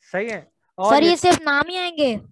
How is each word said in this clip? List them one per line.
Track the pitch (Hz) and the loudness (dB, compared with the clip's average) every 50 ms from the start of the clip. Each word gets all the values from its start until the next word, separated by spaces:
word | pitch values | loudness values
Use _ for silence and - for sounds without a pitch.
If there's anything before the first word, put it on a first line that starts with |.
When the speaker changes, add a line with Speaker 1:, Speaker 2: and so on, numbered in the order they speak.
Speaker 1:
सही | _ _ - 180 220 233 | _ _ -8 -8 -8 -8
है? | 220 180 143 _ _ _ _ _ _ - | -10 -12 -14 _ _ _ _ _ _ -4
और | 185 202 262 | 0 2 4
Speaker 2:
सर, | 285 302 | 4 4
Speaker 1:
ये | 339 | 4
Speaker 2:
ये | 349 | 2
सिर्फ | 311 - 359 349 - 320 | 2 4 2 2 2 2
नाम | 302 285 285 302 330 | -2 0 0 -2 -2
ही | 359 | -4
आएंगे? | 370 359 349 339 311 294 262 226 208 - - | -8 -8 -8 -2 -2 -2 -2 -2 -4 -10 -16